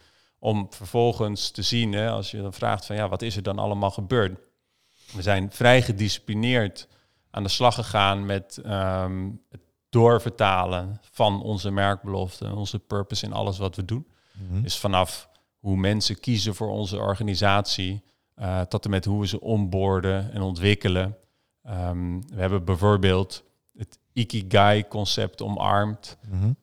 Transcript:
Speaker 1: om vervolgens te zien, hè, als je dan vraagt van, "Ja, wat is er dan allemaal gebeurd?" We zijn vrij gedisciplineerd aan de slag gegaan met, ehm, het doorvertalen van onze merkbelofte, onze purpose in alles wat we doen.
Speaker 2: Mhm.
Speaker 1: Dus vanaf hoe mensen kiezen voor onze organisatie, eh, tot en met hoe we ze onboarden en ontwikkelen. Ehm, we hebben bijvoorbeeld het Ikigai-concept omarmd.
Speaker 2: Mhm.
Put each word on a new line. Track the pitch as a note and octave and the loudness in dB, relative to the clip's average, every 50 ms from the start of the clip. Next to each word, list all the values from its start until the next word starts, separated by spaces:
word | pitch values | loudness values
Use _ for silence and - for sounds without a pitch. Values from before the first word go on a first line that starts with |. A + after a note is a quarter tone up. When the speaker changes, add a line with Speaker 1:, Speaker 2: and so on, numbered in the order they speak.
| _ _ _ _ _ _ _ _ | _ _ _ _ _ _ _ _
Speaker 1:
om | - A2+ G#2+ G#2 G2 - | -2 0 0 0 -2 -6
vervolgens | - - G2+ - - A#2+ A#2+ A#2+ A2+ - A2 G#2 G#2 G2+ - - | -10 -16 -10 -4 0 2 2 2 2 0 -2 -2 -2 -4 -6 -6
te | - - | -6 -4
zien, | G2 - A#2+ A#2 A#2 G#2+ | -4 -2 0 0 0 0
hè, | G2+ G#2 A2 A2+ | 0 0 0 -2
als | A2 G#2+ G2 - | -2 -4 -6 -6
je | - G#2+ | -8 -8
dan | G2 G2 | -8 -8
vraagt | - - - A2+ G#2+ G#2 - | -8 -4 -2 -2 -2 -2 -4
van, | - G#2 | -6 -4
"Ja, | G#2 G#2+ F#2 | -4 -4 -4
wat | F#2 F#2 | -4 -4
is | A#2 A2+ G#2+ | -4 -4 -6
er | G#2 | -4
dan | F#2 G2+ G2 G2+ | -4 -4 -4 -2
allemaal | G#2 G#2 G2+ G2+ G2+ G2 | -2 -2 0 0 0 -2
gebeurd?" | - - G2+ F#2 C3 A#2+ G2+ F#2+ F#2 - _ _ _ _ _ _ _ _ _ _ _ _ _ - - | -2 -4 -4 0 2 2 2 2 -2 -6 _ _ _ _ _ _ _ _ _ _ _ _ _ -14 -10
We | G2+ | -4
zijn | E2+ G#2 G2 F#2+ F#2+ G2+ | 0 0 2 2 0 -2
vrij | - - A#2+ B2 B2+ B2+ | 0 4 6 8 8 8
gedisciplineerd | A#2 - G2 F#2+ G#2+ G2+ - - - - G#2 G#2+ A2+ B2 B2+ A#2+ G#2+ G2 - - - _ _ _ _ _ _ _ _ _ - | 6 2 0 0 0 -2 -2 -4 -6 -4 -2 -2 0 2 2 2 2 0 -2 -8 -18 _ _ _ _ _ _ _ _ _ -8
aan | G#2 | -6
de | G2 G2 | -4 -2
slag | - - B2+ A#2+ A2+ | 0 4 4 4 4
gegaan | B2 A2 - - G#2 G2 G2 G2 G2+ G2+ | 2 -2 0 2 4 4 4 4 2 0
met, | G2 G2+ G2 F#2+ - - - - | -2 -2 -4 -4 -8 -16 -12 -8
ehm, | A2 G#2 - F#3+ F#2+ F#2 F#2+ F#2 F#2 F#2+ F#2+ F#2 G2 A2+ - _ _ | -4 -2 -2 0 0 -2 -2 -2 -4 -4 -4 -6 -6 -8 -12 _ _
het | - - _ _ _ _ _ _ | -20 -20 _ _ _ _ _ _
doorvertalen | - A#2 A#2 A#2 A#2 G#2+ - - - - G#2+ G2 F#2+ F#2 F2+ F2+ F#2 F2+ F2+ F#2+ G#2 - _ _ | 6 6 8 8 8 6 2 -2 0 2 2 4 4 2 2 0 -2 -4 -4 -6 -8 -10 _ _
van | - - A#2 G#2+ G2 G2 | 0 2 2 2 2 0
onze | - G#2+ G#2+ F#2+ G2 G2+ | -2 -4 -4 -4 -4 -2
merkbelofte, | G2 G2 G2 G2+ G2+ F#2+ - G2+ G2 F#2+ F#2+ F#2 - - G2+ G#2 G#2 | 0 0 2 0 0 -2 -4 -6 -4 -4 -4 -6 -6 -8 -8 -8 -6
onze | G#2 G2+ - - G#2 | -6 -6 -6 -6 -8
purpose | - - G#2 G2+ F#2+ - G#2 - - | -6 -4 -4 -4 -4 -4 -6 -6 -6
in | G#2 | -4
alles | G2+ G#2 G#2+ G2+ F#2+ G2 | -4 -4 -2 -2 -2 -4
wat | G2 F#2+ - | -4 -4 -4
we | - F#2 | -6 -4
doen. | E2+ A2 C3 D#3 - _ _ _ _ | -4 -4 -6 -6 -10 _ _ _ _
Speaker 2:
Mhm. | - G2 G2 F2+ F2 G2 | -18 -14 -8 -4 -2 -2
Speaker 1:
Dus | A#2+ - - - | -2 -2 -2 -2
vanaf | - G2+ F#2+ F#2 F#2 - - - - _ _ _ _ _ _ _ | 0 2 4 2 2 2 -2 -10 -16 _ _ _ _ _ _ _
hoe | - G2+ F#2+ | -4 -2 0
mensen | F#2+ F#2+ G2 G#2+ G#2+ - - G2+ - | 2 2 2 2 2 0 -2 -4 -4
kiezen | - C3 A#2+ G#2 F#2 A2 F#2+ | -2 -2 0 0 0 -2 -4
voor | - A2+ G#2 | -4 -4 -4
onze | G#2 G#2 G#2 F#2 G2+ G2 | -4 -4 -4 -4 -4 -4
organisatie, | G2+ G2+ G2 G2+ A2 G#2 G2 G2+ G2+ G2+ G2 G#2 G2+ - - - F#2 F#2 G2 G#2 - _ _ _ _ _ _ | -2 -2 -2 -2 -2 -2 0 2 2 4 4 4 2 0 -2 -4 -4 -4 -6 -8 -10 _ _ _ _ _ _
eh, | - G#2+ F#2 F#2 F#2 | -8 -6 -4 -2 -2
tot | F2+ - - G2+ - | -2 -2 -4 -4 -2
en | G#2 | 0
met | G2+ F#2+ - | 0 0 0
hoe | G2+ G2+ G#2 | 0 0 0
we | G2+ | 0
ze | F#2 G#2 - | -2 -4 -4
onboarden | - - A2+ G#2 G2+ F2+ F#2 F#2+ G2 G2 F#2+ F#2 F#2 F#2+ F#2+ G2 G2 - | -2 0 0 0 0 0 0 0 2 2 2 2 2 0 0 -2 -2 -4
en | - G2+ | -4 -4
ontwikkelen. | F#2+ F#2+ F2+ F2 F#2 G2+ G#2 - - G2 F2+ F2+ F#2+ G2+ G#2+ - _ _ _ _ _ _ _ _ | -4 -2 -2 2 4 4 4 4 2 2 2 2 0 -2 -4 -8 _ _ _ _ _ _ _ _
Ehm, | - A2+ G2+ F2+ F2+ F2 F2 F2+ F2+ F2 F2 F#2 | -14 -10 -6 -4 -4 -4 -4 -4 -4 -4 -6 -6
we | - - - G2 | -8 -8 -4 -2
hebben | F#2 F#2 G2 F#2+ F2 | -2 0 0 0 0
bijvoorbeeld | F#2+ F#2 E2 G2+ G#2 G#2 G2 G2 F#2+ F#2 F#2 F#2+ - - - - _ _ _ _ _ _ | 0 0 2 4 4 4 6 4 4 4 2 0 -2 -6 -14 -18 _ _ _ _ _ _
het | - G#2 - _ _ _ _ | -16 -16 -16 _ _ _ _
Ikigai-concept | - B2 A2+ - - G#2+ F#2+ F#2+ G2+ G2+ G2+ G#2 G#2 G#2+ G#2 - - G#2+ G2+ - - - G#2 F#2 - - | -6 -4 -4 -4 -4 -6 -2 4 6 6 8 8 6 4 2 -2 -4 -4 -2 -2 -2 -2 -2 -4 -6 -6
omarmd. | G#2+ G#2 G2+ G2 G2 G2 G2 G2+ G#2 G#2+ G#2+ - - - - - - G#2 | -6 -6 -4 -2 0 0 2 2 0 0 -4 -8 -12 -18 -20 -18 -10 -6
Speaker 2:
Mhm. | F#2+ F#2+ G2+ A2 C3+ - | -2 0 0 0 0 -2